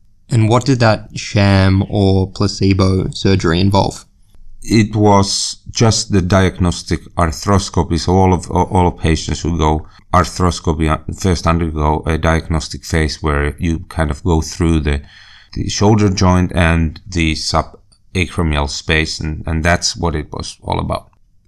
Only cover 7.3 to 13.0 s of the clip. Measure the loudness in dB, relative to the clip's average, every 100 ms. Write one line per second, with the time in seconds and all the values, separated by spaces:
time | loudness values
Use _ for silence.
7.3 | -2 0 2 2 -2 0 0 2 4 4
8.3 | 2 0 -2 0 2 2 0 0 0 -2
9.3 | -4 -4 0 0 0 -4 -18 -2 0 0
10.3 | 0 -2 0 -2 -2 0 -2 -6 -4 -2
11.3 | 0 2 0 0 0 0 0 -2 0 0
12.3 | 0 0 -4 -4 -10 -4 -2